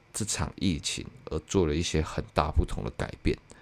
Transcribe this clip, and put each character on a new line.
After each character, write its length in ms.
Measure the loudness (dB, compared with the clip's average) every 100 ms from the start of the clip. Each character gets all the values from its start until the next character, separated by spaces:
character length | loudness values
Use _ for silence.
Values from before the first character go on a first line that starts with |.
| _
这 140 | -6 -4
场 260 | -2 -4 0
疫 240 | 0 0
情 260 | -2 -6 -8 -12 -6
而 120 | -6
做 280 | 0 4 4
了 60 |
一 80 | 2
些 180 | 2 2
很 220 | 0 -2 -4
大 180 | 0 2
不 140 | 2 2
同 180 | 0
的 80 | -4 -4
改 160 | -6 -2
变。 160 | 0 0 -4 -20